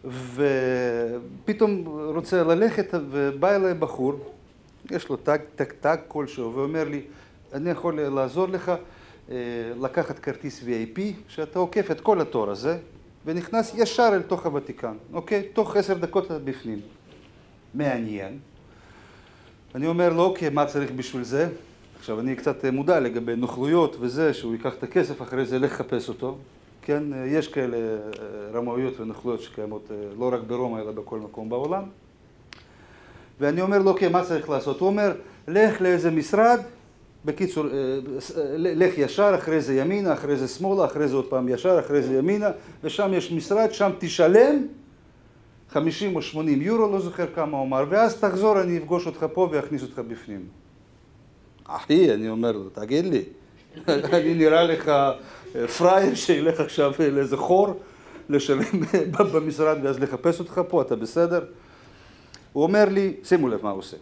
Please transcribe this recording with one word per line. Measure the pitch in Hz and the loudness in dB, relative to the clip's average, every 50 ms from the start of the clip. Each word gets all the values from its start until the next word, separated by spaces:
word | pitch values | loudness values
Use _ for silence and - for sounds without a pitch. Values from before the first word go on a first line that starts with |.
| - | -12
ופתאום | 135 123 131 127 127 120 127 147 143 135 131 131 127 127 123 123 120 117 117 117 117 120 123 - - - - - - 208 214 220 208 202 185 165 160 151 151 151 156 151 | -10 -10 -10 -12 -10 -2 0 2 2 2 2 2 0 0 0 0 0 0 -2 -2 -4 -4 -8 -10 -14 -18 -8 -4 -4 0 2 2 2 2 -2 -4 -6 -8 -8 -6 -4 -4
רוצה | 170 165 - 190 180 165 | -4 -2 0 2 2 4
ללכת, | 160 170 175 220 226 226 214 190 190 - 170 143 139 | 4 4 4 4 2 2 0 -4 -2 -4 -6 -6 -4
ובא | 135 143 139 139 139 135 170 190 202 | -2 -2 -2 -2 0 0 2 2 4
אליי | 196 190 185 175 | 4 2 0 0
בחור, | 160 160 - - - 127 135 143 139 - - - - - - _ - _ - _ _ - - | 0 -4 -4 -2 -2 -2 -2 -2 -4 -12 -16 -18 -20 -20 -20 _ -20 _ -20 _ _ -12 -6
יש | - 165 - - | -6 -6 -4 -6
לו | 139 | -8
תג, | - - 151 147 147 151 - - | -4 0 0 0 0 -2 -10 -6
תג, | - 143 - - - | -6 -6 -6 -6 -2
תג | - 147 165 160 - | 0 0 0 0 -4
כלשהו, | - - 151 143 - - 131 120 113 117 | -8 -8 -8 -8 -6 -8 -8 -8 -6 -4
ואומר | 131 139 143 160 160 156 147 | -4 -4 -2 -2 -4 -4 -4
לי, | 147 143 127 - - - - - - - - - - | -6 -10 -10 -14 -20 -20 -20 -20 -20 -20 -20 -12 -8
"אני | 139 156 175 | -6 -4 -4
יכול | 165 - - 175 160 151 | -4 -2 -4 -4 -2 -2
לעזור | 147 139 135 135 135 127 120 175 190 | -2 -2 0 -2 -2 -2 0 -2 -2
לך, | 180 190 180 - 180 175 170 - - - - - - - - - - | 0 -2 -4 -2 -2 -4 -4 -4 -16 -20 -20 -20 -20 -20 -20 -16 -10
אה, | 123 127 120 120 120 117 113 117 120 120 | -8 -8 -6 -6 -6 -6 -6 -8 -6 -6
לקחת | 131 127 131 170 165 165 139 - | -6 -2 -2 -2 -2 -2 -8 -8
כרטיס | - 143 127 - - 143 - - 120 | -8 -8 -8 -8 -10 -12 -12 -10 -6
וי | 120 120 | -4 -4
איי | 113 113 | -4 -4
פי, | 113 - 180 196 208 180 - - | -6 -6 -6 -6 -6 -6 -10 -16
שאתה | - - - 156 151 - 185 | -14 -10 -10 -10 -4 -2 -2
עוקף | 180 175 - 214 196 202 | -2 0 0 -2 -2 -2
את | 156 - | -4 0
כל | - 214 208 180 | 2 2 2 2
התור | - - - 120 107 101 | 2 -2 -2 -2 -2 -2
הזה, | 101 98 117 147 170 175 - - - - - - - - - | -4 -4 -2 -4 -4 -4 -8 -18 -20 -20 -20 -20 -20 -12 -8
ונכנס | 151 165 175 170 - 220 226 226 226 - | -6 -6 -6 -6 -2 -2 -2 -2 -2 0
ישר | 220 226 226 - - 240 226 202 | 0 0 2 4 4 4 6 4
אל | 185 | 2
תוך | 165 165 185 170 - | 0 -2 -4 -2 -2
הוותיקן, | 165 143 143 - - - - - 113 110 110 - - 151 | -4 -4 -4 -6 -6 -12 -8 -8 -10 -10 -10 -16 -10 -10
אוקיי? | 170 165 - 208 202 202 202 - | -10 -4 -2 -2 -2 -2 -2 -2
תוך | 233 214 220 - | -2 -2 2 2
עשר | 202 190 196 190 | 0 2 2 -2
דקות | 175 170 170 - 196 - | -2 -2 -2 -2 -2 -2
אתה | - 165 151 | -2 -8 -8
בפנים." | 139 135 131 131 - 117 110 101 98 - - - _ - - - - - - - - _ - - _ - - | -6 -8 -8 -8 -8 -10 -10 -10 -12 -16 -20 -20 _ -20 -20 -20 -20 -20 -20 -20 -20 _ -20 -20 _ -10 -6
מעניין. | 143 147 139 127 117 113 110 107 98 95 98 131 143 - - - - - - - - - - - - - - - - - - - - - - - _ - - - | -2 -2 -2 -2 -2 -4 -6 -6 -8 -10 -10 -12 -16 -18 -20 -20 -20 -20 -20 -20 -20 -20 -20 -20 -20 -20 -20 -20 -20 -20 -20 -20 -20 -20 -20 -20 _ -20 -14 -8
אני | 131 143 | -4 -2
אומר | 160 170 175 175 175 165 | -2 2 4 4 4 4
לו, | 165 175 | 4 2
"אוקיי, | 190 185 185 170 151 | 2 2 0 -2 -2
מה | 139 147 147 | 2 0 0
צריך | 143 - 143 139 123 | 0 0 -4 -4 -4
בשביל | 127 127 123 - - 127 120 | -6 -8 -8 -6 -6 -8 -6
זה?" | 117 131 139 165 175 135 - - - - - - - - - | -2 0 0 0 0 -2 -10 -16 -20 -20 -20 -20 -20 -20 -16
עכשיו, | - - 110 110 | -10 -8 -6 -4
אני | 120 131 131 | -4 -4 -4
קצת, | 123 - 147 131 - - | -2 -2 -4 -4 -2 -2
אה, | 131 | -2
מודע | 127 135 143 165 180 156 | -2 0 2 2 2 4
לגבי | 131 120 113 117 117 117 117 | 2 0 -2 -4 -4 -2 -2
נוכלויות | 117 123 120 - 123 131 147 165 175 160 143 - - | -2 -2 -4 -4 -4 0 2 4 4 4 2 0 -4
וזה, | 123 123 120 147 160 151 127 | -6 -4 0 2 2 2 0
שהוא | - - 117 113 | -2 -4 -6 -6
ייקח | 113 - 131 - | -4 -4 -6 -6
את | - - | -6 -12
הכסף, | 117 - 180 147 131 143 - | 0 0 0 0 0 -4 -10
אחרי | 127 - 147 135 135 | -10 -6 -4 -4 -2
זה | 117 131 127 | -2 0 0
לחפש | 135 143 - - 127 - 131 117 - - | 0 0 -2 -6 -4 -4 -4 -4 -4 -6
אותו. | 110 - 127 131 139 143 - - - - _ - - - | -8 -6 -8 -8 -8 -10 -16 -20 -20 -20 _ -20 -20 -14
כן, | - - 147 147 151 147 139 | -4 -2 -2 -2 -2 -6 -8
אה, | 131 131 | -6 -4
יש | 135 147 156 147 | 0 0 0 0
כאלה, | - - 147 127 123 120 | -2 -4 -2 -2 -2 -2
אה, | 117 113 110 110 107 104 107 107 - 110 101 101 107 104 104 110 | -4 -2 -4 -4 -6 -6 -10 -12 -12 -12 -12 -12 -12 -12 -6 -6
רמאויות | 120 120 120 117 123 131 127 127 117 | -4 -4 -2 -2 -2 -2 -4 -4 -6
ונוכלויות | 110 113 110 - - 123 117 107 | -10 -10 -10 -8 -6 -6 -6 -6
שקיימות, | - - - - 107 104 107 104 - - | -8 -12 -10 -10 -8 -8 -10 -12 -12 -12
אה, | 107 104 104 101 101 110 | -12 -10 -10 -12 -8 -4
לא | 123 127 123 | -2 -2 -2
רק | 117 110 | -2 -4
ברומא, | 110 120 123 127 120 113 110 | -6 -4 -4 -4 -4 -4 -6
אלא | 107 107 | -8 -8
בכל | 107 110 104 - 120 110 | -10 -10 -10 -10 -10 -10
מקום | 104 101 - 120 110 110 | -10 -12 -12 -12 -8 -6
בעולם. | 120 123 139 151 180 196 196 - - - _ _ _ _ - _ _ _ - - - - - - - - - - - - - - - - - - - - | -4 -4 -2 -2 -4 -4 -6 -8 -16 -20 _ _ _ _ -20 _ _ _ -20 -20 -20 -20 -20 -20 -20 -20 -20 -20 -20 -20 -20 -20 -20 -20 -20 -20 -6 -2
ואני | 139 143 156 175 | -2 0 0 0
אומר | 185 190 202 196 | 0 2 4 4
לו, | 190 190 | 4 4
"אוקיי, | 185 190 196 170 | 4 4 2 2
מה | 170 180 175 | 2 2 2
צריך | - 165 151 151 - | 0 -2 -4 -2 -2
לעשות?" | 143 135 - 143 139 143 | -2 -2 -2 -2 -2 0
הוא | 180 190 | 2 2
אומר, | 202 208 208 196 165 - - - - - - | 2 2 2 0 0 -2 -10 -18 -20 -18 -10
"לך | - 170 202 220 214 - - | -2 4 4 4 4 4 2
לאיזה | 185 180 180 170 156 170 | 2 4 4 4 2 2
משרד, | 160 156 147 - 202 202 220 233 240 226 196 - - - - - _ _ - _ - - - | 2 2 0 2 4 6 6 6 6 4 0 -10 -18 -20 -20 -20 _ _ -20 _ -20 -8 -8
בקיצור, | 151 151 - 196 180 - 156 156 | -6 -2 -2 -2 -2 0 -2 -2
אה, | 139 127 139 135 127 135 139 127 143 143 143 | -2 -2 -2 -2 -2 -2 -4 -4 -6 -8 -8
ס-, | - - - | -10 -6 -4
אה, | 165 147 131 143 | -4 -2 -2 -2
ל-, | 160 165 180 160 156 180 | 0 0 0 4 4 4
לך | 185 180 | 4 6
ישר, | 151 139 123 - 196 202 208 190 | 2 0 2 4 4 6 6 6
אחרי | 175 - 160 160 156 | 4 2 2 0 2
זה | 135 135 135 | 2 2 2
ימינה, | 131 139 170 196 208 196 175 147 | 2 2 2 0 0 2 0 0
אחרי | - 151 143 143 | 0 0 0 0
זה | 127 131 | 0 0
שמאלה, | 123 - - 180 196 196 196 165 | -4 -4 -4 -2 0 2 2 2
אחרי | 135 - 151 151 | 2 2 0 0
זה | 139 131 | 2 2
עוד | 139 131 | 0 0
פעם | 135 139 131 127 123 | 0 -2 0 0 0
ישר, | 127 120 143 185 185 160 | -2 0 4 4 4 4
אחרי | - - 143 143 | 4 2 2 2
זה | - 131 131 | 2 2 2
ימינה, | 131 139 175 202 208 208 202 - - - - - - - | 2 2 2 0 2 0 -2 -2 -2 -12 -20 -18 -8 -8
ושם | 156 - - 208 190 190 | -6 -2 0 0 2 2
יש | 175 - - | 0 0 -2
משרד, | 170 160 - - 202 214 226 220 | -4 -4 -2 0 2 2 2 2
שם | 220 - 208 196 - - | 2 2 0 0 0 -2
תשלם | 180 160 - - 165 165 185 220 247 285 294 285 - - - - - - - _ _ - _ - - - _ - - - _ - - - | -6 -6 2 4 6 6 8 6 6 6 4 0 -2 -4 -10 -16 -20 -20 -20 _ _ -20 _ -20 -20 -20 _ -20 -20 -20 _ -20 -20 -4
חמישים | - 151 151 165 165 - 202 196 180 | -2 0 0 0 -2 -2 -4 -2 -2
או | 156 | -4
שמונים | 151 - - 156 160 156 143 135 | -6 -6 -6 -4 0 2 2 2
יורו", | 147 196 226 226 220 208 | 2 0 2 2 2 2
לא | 196 190 | 2 -2
זוכר | 185 175 - - 175 - - | -2 -4 -4 -4 -6 -4 -2
כמה | 170 156 151 151 | -4 -4 -4 -4
הוא | 135 135 | -4 -4
אמר, | 131 135 135 143 143 | -2 0 0 0 2
"ואז | 185 208 233 220 226 226 | 4 4 4 4 2 0
תחזור, | - 202 185 185 202 220 214 196 | 0 0 2 4 4 4 4 4
אני | 185 180 175 | 2 2 -2
אפגוש | 165 156 147 175 175 175 | -2 -2 -2 -2 -2 -2
אותך | 165 - - 160 156 156 | -4 -6 -4 -6 -4 2
פה | 170 185 165 | 0 0 2
ואכניס | 156 147 139 - 156 131 | 2 -2 -2 -2 -6 -6
אותך | 127 123 - - 117 | -6 -8 -10 -10 -10
בפנים." | 113 113 110 - - 104 95 87 90 - - - - _ - _ _ - _ - _ - - - - _ _ - - _ _ - | -10 -12 -14 -12 -12 -12 -12 -12 -16 -18 -20 -20 -20 _ -20 _ _ -20 _ -20 _ -20 -20 -20 -20 _ _ -20 -20 _ _ -14
"אחי", | - - - - - 151 180 185 147 107 | -12 -12 -10 0 4 6 6 8 6 6
אני | 104 110 110 | 2 0 -4
אומר | 110 113 117 117 | -2 0 0 0
לו, | 110 104 95 90 | 0 -2 -6 -10
"תגיד | - 107 107 104 131 156 175 | -10 -10 -4 0 0 0 0
לי, | 190 156 110 92 - - - - - - - - _ - 160 - | 2 0 0 -2 -4 -14 -20 -20 -20 -20 -20 -20 _ -20 -8 -2
<laughs> | - 151 143 147 - - | 0 0 0 2 2 2
אני | 170 156 160 170 | 4 4 2 4
נראה | 165 156 156 156 165 175 | 6 6 6 8 6 6
לך, | 170 160 - - 151 | 4 2 0 2 2
אה, | 147 139 139 139 127 - - - - - - - - - 117 | 4 4 4 2 0 -2 -10 -18 -20 -20 -18 -10 -6 -4 -4
פראייר | 117 - - 170 180 185 196 196 - - | -4 0 4 6 6 6 6 6 4 2
שילך | - - - 165 143 147 165 160 160 | 0 2 2 2 4 4 2 2 0
עכשיו | 151 147 - - 147 139 139 - | -2 -2 2 2 2 2 4 2
לאיזה | 160 143 139 139 139 123 135 | 2 2 4 2 0 0 0
חור, | 127 - - 180 190 202 202 - - - - - - - - - - - - | -2 2 4 4 4 4 2 0 -8 -12 -18 -20 -20 -20 -20 -20 -20 -6 0
לשלם | 143 139 139 - 139 131 - - - 180 156 - | 0 0 2 2 2 2 2 0 0 -2 0 2
<laughs> | - 180 156 - | 2 0 0 0
ב-, | 151 - | 2 2
במשרד | 208 196 156 160 156 156 147 - 156 156 151 147 135 | 2 4 4 0 0 0 -2 2 2 2 2 2 0
ואז | 139 139 - | -2 0 0
לחפש | 143 143 131 - - 170 170 170 | -2 -2 -4 0 0 0 0 0
אותך | 175 170 - 185 175 180 | -6 -4 -2 -4 -2 2
פה, | 180 160 | 2 0
אתה | 127 - 123 | 2 2 -2
בסדר?" | 110 113 113 - 165 170 170 175 170 147 - - - - - - - - - - - - - - - - - - - - - _ | -4 -4 -4 0 0 2 2 2 -2 -2 -4 -16 -20 -20 -20 -20 -20 -20 -20 -20 -20 -20 -20 -20 -20 -20 -20 -20 -20 -20 -6 _
הוא | 143 151 | 0 2
אומר | 165 196 214 208 196 | 4 6 6 6 6
לי, | 196 202 196 190 156 - - | 6 2 2 0 -2 -6 2
שימו | - 185 170 143 | 2 4 4 4
לב | 123 110 98 107 | 2 0 -2 -2
מה | 104 | -4
הוא | 98 95 | -6 -6
עושה. | 92 - - 78 | -8 -12 -16 -18